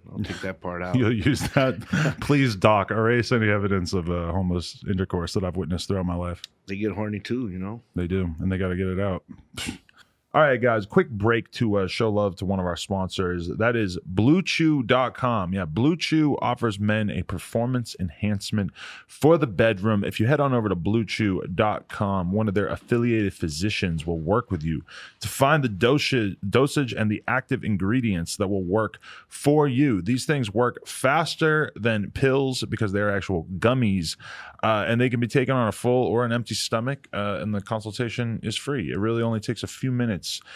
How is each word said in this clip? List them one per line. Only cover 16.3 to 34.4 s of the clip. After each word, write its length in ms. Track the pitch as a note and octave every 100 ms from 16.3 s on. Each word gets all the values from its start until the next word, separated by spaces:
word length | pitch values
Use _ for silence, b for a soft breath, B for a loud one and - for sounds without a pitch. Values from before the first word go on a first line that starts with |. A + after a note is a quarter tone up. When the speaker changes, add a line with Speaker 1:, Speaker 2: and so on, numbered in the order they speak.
| A#2
Speaker 2:
offers 400 | A#2 A#2+ A#2 G2
men 300 | G#2 G#2+ G#2+
a 140 | C#2+
performance 720 | - F2 - A2+ A#2+ B2+ A2+ -
enhancement 720 | F#2 - G#2 G2+ - G#2+ F#2+ B B B B
for 320 | - D3 E3
the 80 | C#3
bedroom. 560 | F#2+ A2+ G2 G#2+ G#2
If 160 | F2 -
you 80 | A2
head 120 | C#3+
on 140 | C#3+
over 160 | B2 G#2+
to 60 | F2
blue 280 | F2+ A2+
chew 380 | G2+ - G#2 F2+ D2+ F2+
dot 320 | G#2+ F#2+ -
com, 420 | - G2+ G2 F2
one 160 | G2+ A2
of 60 |
their 140 | F#2+ G2
affiliated 680 | - - A#2+ A#2+ A2+ G2
physicians 720 | - E2 D2 G#2 - F#2 E2 D#2+
will 140 | E2
work 320 | D#2 A2+ -
with 100 | E2+
you 220 | D#2+ D#2 - B B B
to 60 | -
find 360 | - E3+ D#3
the 40 | B2+
dosage, 720 | F#2+ A#2 C#3+ - B2+ G2+ - G2+
dosage 460 | A#2 C#3+ D3+ B2
and 160 | - G#2+
the 140 | G#2 -
active 360 | B2+ - A#2+
ingredients 760 | G2+ G2 F#2+ B2+ A#2+ F2 E2 -
that 120 | G2
will 140 | G2+
work 360 | F2 G#2+ G#2 - B B B
for 400 | - C#3+ D3+ D3
you. 320 | B2 D3 G2
These 280 | F2 B2+ -
things 260 | C#3+ G#2+
work 320 | G#2+ B2 - -
faster 840 | - C3 D3+ D3+ - D#3 D#3 D3 -
than 360 | A2+ A2 G2
pills 520 | - C3+ C3+ C3+ B2 -
because 220 | A2 G#2
they're 180 | G2 G#2
actual 380 | G2 - F2+ E2 F#2
gummies, 580 | A2+ C3 A2+ F#2+ D#2+ - B B